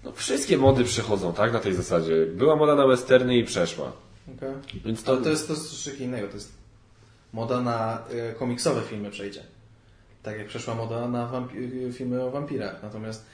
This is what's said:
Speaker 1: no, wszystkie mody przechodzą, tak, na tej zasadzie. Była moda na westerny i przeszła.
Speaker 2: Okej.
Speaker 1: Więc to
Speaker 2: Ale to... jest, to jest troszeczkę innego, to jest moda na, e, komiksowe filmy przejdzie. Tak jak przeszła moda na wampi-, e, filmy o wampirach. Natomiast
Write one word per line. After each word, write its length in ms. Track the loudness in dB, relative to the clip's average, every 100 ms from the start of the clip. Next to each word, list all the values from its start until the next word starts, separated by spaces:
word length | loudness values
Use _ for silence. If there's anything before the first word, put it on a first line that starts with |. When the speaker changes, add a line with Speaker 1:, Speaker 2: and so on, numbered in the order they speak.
Speaker 1:
no, 80 | -14
wszystkie 460 | -10 -2 -2 2 6
mody 260 | 8 6
przechodzą, 500 | 4 0 0 0 0
tak, 200 | 2 2
na 60 | 2
tej 140 | 0
zasadzie. 520 | -2 2 2 4 2 2
Była 300 | 4 4 6
moda 200 | 6 6
na 120 | 6
westerny 500 | 6 8 6 8 2
i 60 |
przeszła. 480 | 2 0 0 -2 -8 -10 -20 -20 -18 -12
Speaker 2:
Okej. 440 | -10 -12 -12 -10 -6
Speaker 1:
Więc 180 | -6
to 80 | 0
Speaker 2:
Ale 100 | 0
to... 80 | 2
jest, 180 | -2 -2
to 60 |
jest 160 | -6 -6
troszeczkę 340 | -10 -10 -8
innego, 240 | -6 -6 -8
to 60 |
jest 180 | -10 -16 -20 -20 _ _ _ -20 _ _
moda 280 | -8 -2 0
na, 420 | 0 0 -2 -4 -6
e, 240 | -6 -6
komiksowe 480 | -4 -4 -2 0 0
filmy 300 | -4 -8 -8
przejdzie. 300 | -8 -10 -12 -18 -20 -20 -20 _ _ _ -16
Tak 140 | -12 -10
jak 100 | -10
przeszła 280 | -10 -6 -6
moda 320 | -4 -4 -2
na 200 | -2 -2
wampi-, 600 | -4 -6 -8 -8 -6 -6
e, 20 |
filmy 300 | -6 -4 -2
o 80 | -2
wampirach. 520 | -4 -4 -4 -6 -8
Natomiast 420 | -12 -10 -10 -10 -14